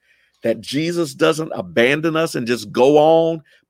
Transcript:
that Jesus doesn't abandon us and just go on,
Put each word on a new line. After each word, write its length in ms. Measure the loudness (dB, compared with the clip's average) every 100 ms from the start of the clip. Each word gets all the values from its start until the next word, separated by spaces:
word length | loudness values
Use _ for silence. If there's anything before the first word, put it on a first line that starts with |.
| _ _ _ _
that 200 | -4 -4
Jesus 500 | -4 -4 -2 -2 -4
doesn't 400 | -2 0 0 -6
abandon 600 | -8 -4 0 2 2 -2 -2
us 180 | -4
and 120 | -4 -4
just 260 | -6 -4
go 240 | 2 4 6
on, 460 | 6 4 2 -4 -10 _